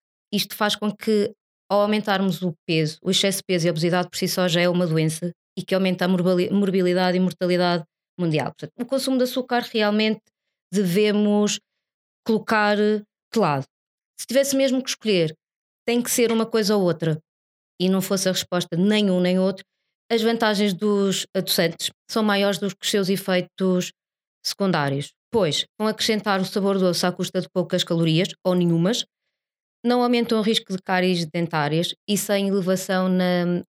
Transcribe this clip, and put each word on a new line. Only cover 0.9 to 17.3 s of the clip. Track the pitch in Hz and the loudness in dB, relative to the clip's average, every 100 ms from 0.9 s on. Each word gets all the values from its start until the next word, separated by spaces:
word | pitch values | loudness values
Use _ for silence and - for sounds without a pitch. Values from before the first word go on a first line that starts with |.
que, | 208 220 208 208 - _ _ - | -4 0 0 0 -6 _ _ -2
ao | 202 | 0
aumentarmos | 208 214 208 190 196 165 | 2 0 0 0 0 -2
o | 180 160 - | -4 -6 -2
peso, | 160 156 - | 0 0 -2
o | 180 | -2
excesso | 190 196 190 | 0 0 -2
de | |
peso | - 180 170 | -2 0 0
e | |
a | |
obesidade | 156 170 180 175 | 0 0 0 -2
por | - | -4
si | 185 | -4
só | 185 180 | 0 0
já | 170 | 2
é | 180 | 2
uma | 175 175 | 2 0
doença | 160 160 160 175 - _ - | 2 0 -2 -8 -10 _ -14
e | |
que | 185 | -4
aumenta | 190 190 180 | 0 0 0
a | 185 | 0
morbili-, | 185 180 180 180 | 2 2 2 2
morbilidade | 196 196 190 180 180 185 180 | 0 2 2 2 2 2 2
e | |
mortalidade | 185 - 180 175 175 175 160 _ _ - | 0 0 0 2 2 0 -4 _ _ -4
mundial. | 170 151 123 | -2 0 -2
Portanto, | - 151 - | -8 -14 -12
o | |
consumo | 247 269 269 262 | -6 -4 -2 0
de | |
açúcar | 247 254 254 240 240 | 0 -2 -4 -4 -2
realmente | 220 208 214 220 214 _ _ _ _ _ | -2 0 2 0 -2 _ _ _ _ _
devemos | 190 185 185 214 208 208 208 208 - _ _ _ _ _ _ - | -2 0 2 2 2 2 2 0 -2 _ _ _ _ _ _ -2
colocar | 214 214 220 208 208 | -2 0 2 2 2
de | 208 214 208 _ _ 226 | 2 0 -4 _ _ 0
lado. | 170 139 - _ _ _ _ - | 0 0 -4 _ _ _ _ -16
Se | - | -2
tivesse | 247 277 269 | 0 2 2
mesmo | 269 254 | 2 0
que | 262 | -4
escolher, | - 220 185 156 160 _ _ _ _ - | -4 0 2 0 -4 _ _ _ _ -2
tem | 240 | -2
que | 240 | 0
ser | - 226 | 0 2
uma | 226 226 | 2 0
coisa | 226 202 | 0 2
ou | 208 | 2
outra, | 175 165 165 156 - | 2 0 -2 -2 -6